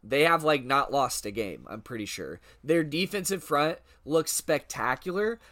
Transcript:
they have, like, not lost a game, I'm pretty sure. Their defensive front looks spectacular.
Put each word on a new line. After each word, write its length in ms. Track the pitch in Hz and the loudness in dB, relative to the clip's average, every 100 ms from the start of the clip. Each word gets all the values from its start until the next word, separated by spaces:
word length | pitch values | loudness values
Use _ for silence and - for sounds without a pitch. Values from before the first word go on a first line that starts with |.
they 180 | 107 135 | -2 4
have, 220 | 160 170 | 4 4
like, 200 | 151 147 | 4 2
not 280 | 123 135 139 | 2 0 2
lost 340 | 139 123 - 104 | 2 2 0 -6
a 60 | |
game, 340 | 104 104 69 - | -4 -4 -6 -12
I'm 120 | 110 | -14
pretty 240 | - 120 104 | -10 -8 -8
sure. 340 | - 73 85 - - | -8 -10 -12 -16 -6
Their 200 | 135 170 | 0 2
defensive 600 | 156 156 185 208 185 190 | 2 0 -2 -2 -4 -4
front 360 | - 143 156 175 - - - | 0 2 2 0 -10 -16 0
looks 260 | 160 151 | 0 2
spectacular. 1080 | - - 147 - - 117 131 185 180 214 226 - | -2 0 -2 -2 -4 -2 -2 -4 -2 -2 -4 -12